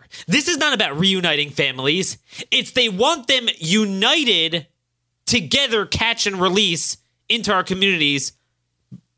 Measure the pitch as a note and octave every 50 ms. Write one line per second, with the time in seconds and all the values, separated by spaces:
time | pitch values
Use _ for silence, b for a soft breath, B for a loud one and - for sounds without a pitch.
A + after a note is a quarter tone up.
0 | - B B B B B F#3 D4 - F4+ F4 C4+ D#4 D4 C4 G#3 G3+ D3+ C#3 D#3
1 | F#3+ F#3+ F#3+ F#3 F3 E3+ D3+ D3 D3 C#3+ - E3 C#3+ C3+ B2+ C3 C3 C#3+ D#3+ F#3
2 | F3+ - - - B B B B B B B3 C4 G#3 - - B3+ A#3+ A3 F#3 F#3
3 | A#3+ D4+ E4+ D4 A#3 - C4+ B3+ A#3 G#3 - - E3 D#3+ F#3+ G#3+ G#3+ G3 F#3+ F#3+
4 | G#3+ B3+ D4+ E4+ C#4+ A3+ F#3+ E3+ D#3+ D#3+ E3 E3+ F3 _ _ _ _ _ _ _
5 | _ _ _ _ - - A#3 A#3 E3+ B2+ - C#4 C#4 A#3+ A3+ G#3+ F#3 - - -
6 | A3 A#3 A#3 - - G#3 F#3+ F#3 F3+ F#3+ F3+ G#3+ G#3+ F3+ E3 D3 - - - -
7 | _ _ _ _ _ - A3 A#3 F#3 G3 G3+ F#3 F3+ - F#3 F#3 G3 G3 F#3 D#3+
8 | D3+ C#3+ C#3+ C#3 - - - _ _ _ _ _ _ _ _ _ _ - - -
9 | _ _ _